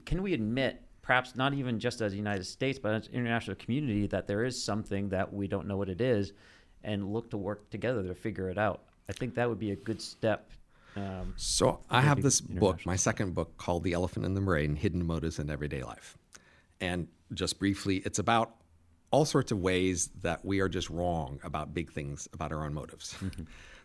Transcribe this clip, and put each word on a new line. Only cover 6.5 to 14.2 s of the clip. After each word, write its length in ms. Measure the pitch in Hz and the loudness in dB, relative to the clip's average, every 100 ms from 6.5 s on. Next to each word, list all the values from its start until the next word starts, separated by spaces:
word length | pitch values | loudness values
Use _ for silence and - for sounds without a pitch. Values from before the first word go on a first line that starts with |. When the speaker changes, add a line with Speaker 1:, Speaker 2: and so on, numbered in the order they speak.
| - - - - | -20 -20 -12 -4
Speaker 1:
and 260 | 104 98 | -2 -2
look 180 | 110 - | -4 -4
to 60 | 107 | -4
work 320 | 95 104 - | -4 -6 -8
together 320 | 110 107 127 | -4 -2 0
to 120 | 92 90 | -2 -4
figure 320 | 113 95 92 | -4 -2 -2
it 80 | 90 | 2
out? 280 | 107 90 - _ - | 0 0 -8 _ -10
I 20 | |
think 240 | - 127 123 | -6 -4 0
that 140 | 120 | 0
would 100 | 107 | 0
be 120 | 104 | -2
a 40 | 98 | -2
good 260 | - 110 | -4 -6
step, 480 | - - 117 104 - - - _ - 101 | -6 -2 0 0 -2 -20 -20 _ -14 -8
um, 380 | 98 92 90 - | -6 -6 -6 -4
Speaker 2:
So 460 | - - 127 - - | -2 2 2 2 2
I 80 | 120 | 4
Speaker 1:
maybe 100 | 143 | 6
Speaker 2:
have 140 | 135 | 6
this 180 | 135 - | 4 2
book, 120 | - 90 101 87 | 0 4 4 4
Speaker 1:
international. 160 | 87 | 0
Speaker 2:
my 40 | 92 | 0
second 380 | - 110 101 82 | 2 0 0 -2
book, 220 | 82 - | -4 -4
called 260 | - 85 | -2 0
The 80 | 90 | 0
Elephant 340 | 85 92 - | 0 0 -2